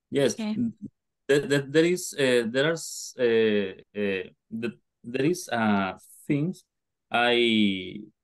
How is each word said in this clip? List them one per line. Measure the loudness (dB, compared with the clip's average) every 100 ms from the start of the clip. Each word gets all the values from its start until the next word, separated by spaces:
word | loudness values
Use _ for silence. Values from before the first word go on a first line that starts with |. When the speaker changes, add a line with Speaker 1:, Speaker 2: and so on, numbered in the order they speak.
| -8
Speaker 1:
yes. | 0 0
Speaker 2:
Okay. | 0 -6 -4 -4 -6 -16 _ _ _ 0
Speaker 1:
There, | 0
there, | 2 -2 0
there | 2 2
is, | 0 -4 -2
uh, | 2 2 2
there | 0 0
is, | -2 -8 -12 -12 -2
uh, |
uh, | 2 4 4 2 -2 -8 -14 -6 -4 -4 -6 _ _
the, | -8 -8 -10 _ _
there | -10 -2 0
is, | -2 -4
uh, | -2 2 2 0 -6 -16 -14 -4
things | -2 -2 -6 _ _ _ _ -6
I, | 0 2 4 4 4 4 0 -6 -12 -16 _